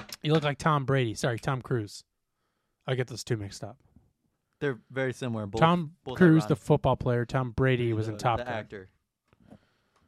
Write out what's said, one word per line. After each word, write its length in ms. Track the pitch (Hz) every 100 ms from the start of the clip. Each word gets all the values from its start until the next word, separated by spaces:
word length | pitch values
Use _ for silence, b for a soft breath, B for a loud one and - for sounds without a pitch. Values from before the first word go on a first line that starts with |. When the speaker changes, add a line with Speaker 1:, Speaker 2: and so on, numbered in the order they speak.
| - -
Speaker 1:
You 120 | 151
look 100 | 156
like 140 | 147 135
Tom 260 | 165 147
Brady. 300 | 127 135 120
Sorry, 260 | 104 139 117
Tom 220 | - 131
Cruise. 420 | - 127 104 - - _ _ _ _ _ _ _ -
I 100 | 127
get 120 | 120
those 160 | 110
two 140 | - 113
mixed 260 | 98 -
up. 140 | 101 120 _ _ _ _ _ _ _ _
Speaker 2:
They're 200 | 143 113 -
very 220 | 127 131
similar. 320 | 117 131 113 104
Both, 160 | 110
Speaker 1:
Tom 340 | 160 175 156 -
Speaker 2:
both 140 | - 127
Speaker 1:
Cruise, 260 | 175 160
Speaker 2:
ironic. 60 | -
Speaker 1:
the 60 | 151
football 400 | - 147 135 123
player. 280 | 131 120 117
Tom 260 | 131 127
Brady 420 | 113 131 123 120
was 140 | 110 110
Speaker 2:
The, 60 |
Speaker 1:
in 40 | 104
Top 220 | 123 117
Speaker 2:
the 40 |
Speaker 1:
Gun. 100 | 123
Speaker 2:
actor. 360 | 113 104 104 95 _ _ _ _ _ b b b b b b